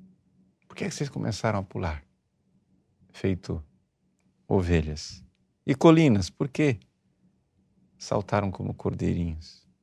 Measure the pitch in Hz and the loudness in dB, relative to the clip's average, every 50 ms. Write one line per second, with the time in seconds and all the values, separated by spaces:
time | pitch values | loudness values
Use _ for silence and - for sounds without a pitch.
0 | - - _ _ _ _ _ _ _ _ _ _ _ - - - - 190 - - | -20 -20 _ _ _ _ _ _ _ _ _ _ _ -18 -12 -8 -8 -8 -6 -6
1 | 147 139 - - 113 113 98 - - 113 104 98 92 - - - 95 90 76 71 | -8 -6 -6 -6 -6 -6 -4 -2 -2 -2 0 -2 -4 -6 -8 -6 -6 -6 -6 -8
2 | - _ _ _ _ _ _ _ _ _ _ _ _ _ _ _ _ _ _ _ | -12 _ _ _ _ _ _ _ _ _ _ _ _ _ _ _ _ _ _ _
3 | _ _ - - - 98 92 90 - - 87 82 76 _ _ _ _ _ _ _ | _ _ -10 -4 -2 -2 -2 -2 -4 -8 -8 -8 -8 _ _ _ _ _ _ _
4 | _ _ _ _ _ _ _ _ _ - 104 98 90 87 85 80 76 76 76 76 | _ _ _ _ _ _ _ _ _ 0 0 2 2 2 2 2 0 -2 -6 -10
5 | - - - - - - _ _ _ _ _ _ - - 135 - - 170 160 165 | -12 -14 -16 -20 -20 -20 _ _ _ _ _ _ -2 -2 2 6 8 8 8 8
6 | 160 139 107 101 90 - - - 151 139 - - 151 143 117 - - _ _ _ | 8 6 4 4 2 -2 -4 -6 -6 -4 -2 0 0 0 0 -2 -6 _ _ _
7 | _ _ _ _ _ _ _ _ _ _ _ _ _ _ _ _ _ _ _ - | _ _ _ _ _ _ _ _ _ _ _ _ _ _ _ _ _ _ _ -14
8 | - - 110 104 101 - - 104 101 98 92 - 98 98 - - - 101 90 95 | -8 -4 -4 -4 -2 -2 -2 0 0 -2 -4 -6 -8 -8 -8 -6 -6 -6 -4 -2
9 | 92 90 90 87 85 82 80 80 80 - - - _ _ _ _ | -2 -2 0 0 -2 -4 -6 -8 -12 -18 -20 -20 _ _ _ _